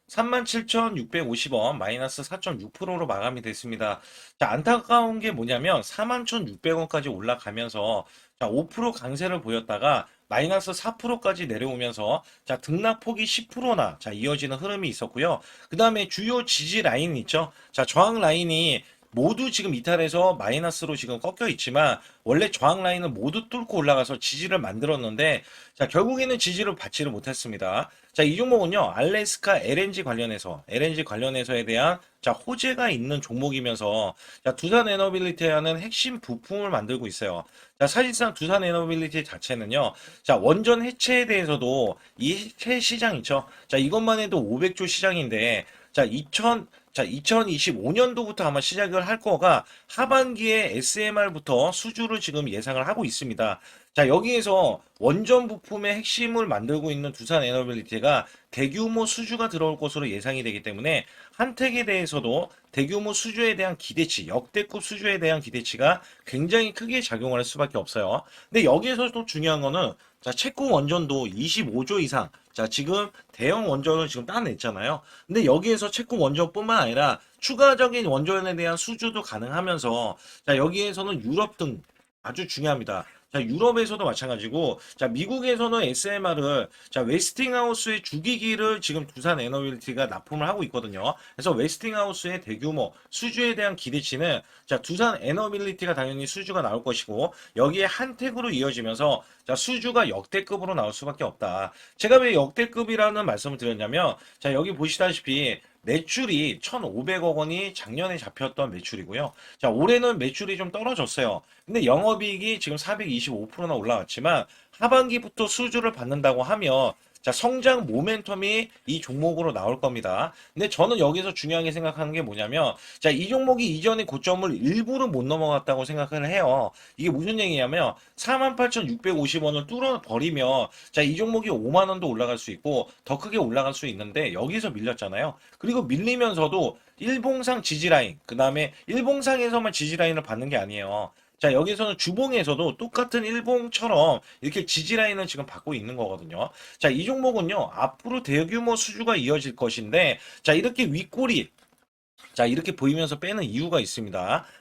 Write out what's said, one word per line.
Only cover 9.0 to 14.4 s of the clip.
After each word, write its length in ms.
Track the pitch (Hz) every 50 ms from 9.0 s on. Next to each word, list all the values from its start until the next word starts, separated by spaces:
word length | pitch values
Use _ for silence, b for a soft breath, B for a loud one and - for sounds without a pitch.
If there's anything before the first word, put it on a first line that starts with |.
| 120 127 139 139 180 185 185 175 -
보였다가 640 | 110 113 113 113 - 107 101 120 147 143 110 - b b b b
마이너스 460 | - 107 117 147 165 190 190 190 190 180
사 240 | - - 220 226
프로까지 480 | - - 233 240 233 - 196 185 170 180
내려오면서 760 | 135 110 107 123 135 127 123 123 120 110 107 104 107 127 - b b b b b
자, 120 | - 131
등락폭이 680 | - - - 151 185 214 226 220 220 - 226 226 208 220
십 220 | 220 - - 226 -
프로나 500 | - 247 247 247 226 180 123 101 151 -
자, 120 | - 110
이어지는 460 | 104 104 113 143 147 143